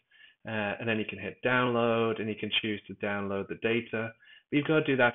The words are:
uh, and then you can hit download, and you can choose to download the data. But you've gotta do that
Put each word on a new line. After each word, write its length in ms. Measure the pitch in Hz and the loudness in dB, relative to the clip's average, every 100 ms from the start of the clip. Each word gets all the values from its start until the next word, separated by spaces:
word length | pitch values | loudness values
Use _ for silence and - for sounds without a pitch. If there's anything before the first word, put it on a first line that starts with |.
| _ - - _ | _ -20 -20 _
uh, 300 | 110 110 104 - | -8 -4 -4 -2
and 80 | 113 | -2
then 100 | 110 | -2
you 60 | |
can 160 | 104 98 | -2 -6
hit 200 | 95 - | -10 -4
download, 760 | 123 127 123 117 117 113 113 107 | 0 2 2 2 2 2 2 0
and 100 | 110 | -4
you 60 | |
can 160 | 104 107 - | -4 -2 -2
choose 220 | 110 101 - | -2 -4 -8
to 60 | |
download 520 | 101 104 101 101 98 92 | -6 -4 -2 -2 -4 -4
the 80 | 85 | -4
data. 500 | 113 117 117 110 113 - - - - | 0 0 -2 -6 -6 -10 -20 -20 -4
But 60 | 147 | -2
you've 100 | 143 | 2
gotta 180 | 156 | 2
do 120 | 151 131 | 4 4
that 180 | 120 | 4